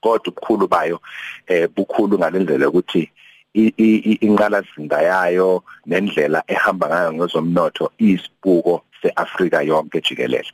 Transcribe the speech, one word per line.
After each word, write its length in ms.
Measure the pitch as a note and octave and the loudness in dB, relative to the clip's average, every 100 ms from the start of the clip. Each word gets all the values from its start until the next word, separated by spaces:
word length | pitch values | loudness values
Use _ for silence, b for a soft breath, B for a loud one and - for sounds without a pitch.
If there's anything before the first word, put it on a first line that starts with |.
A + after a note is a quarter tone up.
Kodwa 260 | A2 A2+ - | 2 0 -2
ubukhulu 400 | - - G#2+ F#2+ | -12 -2 0 2
bayo, 340 | F2+ D#2+ E2+ B B B B - | 0 -2 -6 B B B B -2
eh, 220 | F2 E2+ - | 0 0 -2
bukhulu 420 | G2 - G#2 G2 | -4 -2 0 2
ngale 220 | E2 F2+ | 0 0
ndlela 260 | F2+ C#2 C#2 | 0 2 2
yokuthi 460 | E2+ - - D#2 _ b b b | 0 0 -4 -4 _ b b b
i-, 200 | G#2 A2 - | 2 2 4
i-, 240 | A2 G#2+ G#2+ | 4 4 2
i-, 60 | G#2+ | 0
ingqalasizinda 800 | A2 G#2 G#2 G#2 G2 - D2+ C#2+ | 2 2 2 0 -4 -12 -4 0
yayo 600 | E2 F#2 F2+ F2+ F#2 F#2 - B - | 2 2 2 2 2 0 -4 B -4
nendlela 580 | E2+ G2+ D#2+ D2 D#2 - | -2 -2 0 0 0 -2
ehamba 400 | - G#2 F#2+ D#2 | -2 -2 -2 -2
ngayo 260 | E2+ F2 | 0 -2
ngezomnotho 800 | D#2+ E2+ E2 E2 F2 D#2+ - E2+ _ | -2 -4 -2 0 0 0 -2 -8 _
iyisibuko 840 | A2+ F2+ - _ G2 F2 F2 E2+ _ - | 2 2 -4 _ 2 2 2 -2 _ -4
se-Afrika 600 | - - D#2 - F2+ D#2+ | -4 -2 -6 -2 0 0
yonke 400 | D2 D#2 D2+ E2 | 0 0 -2 -4
jikelele. 500 | - B1+ B1+ B1 - | -4 -4 -4 -4 -6